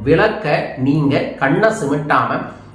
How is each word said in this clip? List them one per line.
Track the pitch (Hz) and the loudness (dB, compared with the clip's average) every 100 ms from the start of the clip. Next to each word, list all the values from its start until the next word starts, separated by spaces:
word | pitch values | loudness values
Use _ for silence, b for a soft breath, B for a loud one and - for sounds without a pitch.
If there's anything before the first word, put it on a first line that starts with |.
விளக்க | 131 165 220 - 147 - - - | 2 4 2 0 -2 -2 -2 -2
நீங்க | 135 156 135 151 | 0 2 2 0
கண்ணை | - - 139 180 220 | -2 -2 0 2 2
சிமிட்டாம | 214 139 147 151 135 117 151 - B B | 0 -2 -2 0 0 0 -4 -8 B B